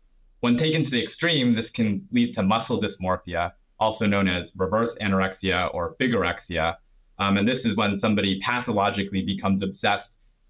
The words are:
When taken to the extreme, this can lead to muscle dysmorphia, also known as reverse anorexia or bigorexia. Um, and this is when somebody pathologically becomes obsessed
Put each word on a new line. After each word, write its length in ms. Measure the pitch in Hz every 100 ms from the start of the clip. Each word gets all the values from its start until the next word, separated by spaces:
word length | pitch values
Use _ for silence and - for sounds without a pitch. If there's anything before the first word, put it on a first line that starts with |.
| _ _ _ _
When 180 | 120 120
taken 240 | 160 160
to 80 | 139
the 140 | 123
extreme, 500 | - - 170 156 123
this 160 | 113 - -
can 280 | 107 98 -
lead 240 | 120 120
to 80 | -
muscle 400 | 95 110 - 113
dysmorphia, 680 | 104 - 92 90 - 85 87 - _ -
also 260 | 110 -
known 220 | 104 101 98
as 220 | 90 85 -
reverse 420 | 92 110 117 -
anorexia 720 | 104 95 95 - 95 90 87
or 220 | 90 85 -
bigorexia. 760 | 123 113 87 85 - 82 82 - _ _ _ -
Um, 160 | 101 101
and 100 | 104
this 140 | 131
is 120 | 117 101
when 240 | 104 98
somebody 400 | 110 104 98 95
pathologically 800 | 117 123 120 104 101 101 95 95
becomes 400 | 95 95 98 95
obsessed 460 | 95 - 107 101 - _ _ _ _